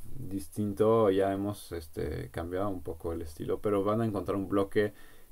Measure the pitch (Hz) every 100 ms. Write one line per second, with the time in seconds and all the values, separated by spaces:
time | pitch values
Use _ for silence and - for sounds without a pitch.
0 | - - - 98 - - 104 98 107 113
1 | 104 95 98 98 101 101 - 85 80 -
2 | 82 82 82 - 85 90 104 90 87 78
3 | 87 82 80 - - 92 107 101 98 110
4 | 113 98 87 98 92 98 98 107 104 -
5 | - - -